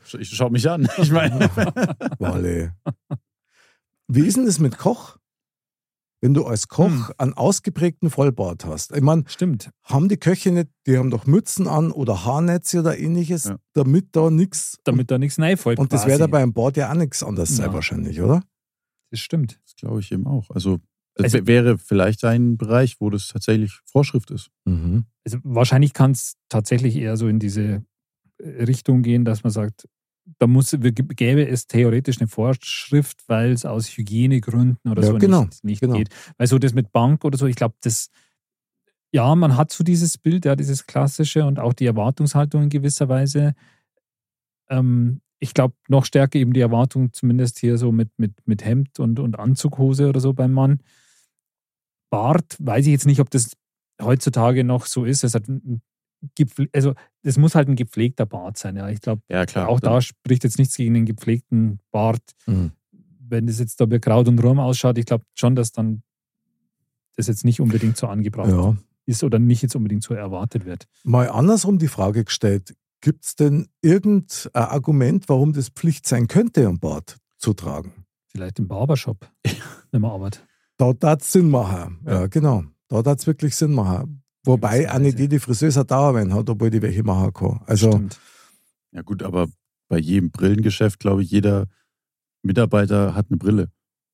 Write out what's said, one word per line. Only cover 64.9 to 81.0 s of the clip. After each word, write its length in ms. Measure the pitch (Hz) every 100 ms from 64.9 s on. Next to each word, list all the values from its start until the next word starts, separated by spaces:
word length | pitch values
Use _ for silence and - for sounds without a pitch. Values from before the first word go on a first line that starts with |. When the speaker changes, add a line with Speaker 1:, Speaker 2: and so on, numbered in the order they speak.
| 117
Speaker 3:
ich 60 | 113
glaub 160 | 113 -
schon, 200 | - 123
dass 160 | 127 113
dann 300 | - 110 110 - _ _ _ _ _ _ _ _ _ _ -
das 100 | 113
jetzt 180 | 107
nicht 160 | 120 117
unbedingt 360 | 123 110 110 113
so 100 | 110
angebracht 420 | 101 101 104 98
Speaker 2:
Ja. 260 | 90 95 104 - _
Speaker 3:
ist 180 | - 113
oder 160 | 139 113
nicht 220 | 120 120
jetzt 140 | 123 131
unbedingt 260 | 104 104
so 120 | -
erwartet 500 | 110 101 92 107 117
wird. 220 | 92 87 - _
Speaker 2:
Mal 240 | - 120 123
andersrum 500 | 117 165 220 190 196
die 100 | 156
Frage 360 | - 98 107
gestellt, 500 | 107 - 107 98 - - _ _
gibt's 340 | 147 - - -
denn 320 | 147 143 - _
irgendein 680 | 160 190 208 202 - - -
Argument, 720 | 123 117 143 143 143 123 180 -
warum 240 | 131 147
das 160 | 147 131
Pflicht 380 | - 170 - -
sein 200 | 123 117
könnte, 400 | 180 240 - 113
einen 120 | 87
Bart 380 | 80 76 - - _ _
zu 160 | -
tragen? 400 | 101 80 69 - - - _ _
Speaker 3:
Vielleicht 300 | 98 92 98
im 60 | 95
Barbershop, 640 | 98 135 143 - 101 - _
Speaker 1:
<laughs> 460 | - - - - _
Speaker 3:
wenn 100 | 127
man 120 | 110
arbeitet. 340 | 95 98 - _ _ _ -
Speaker 2:
Da 140 | 127
tat's 380 | 123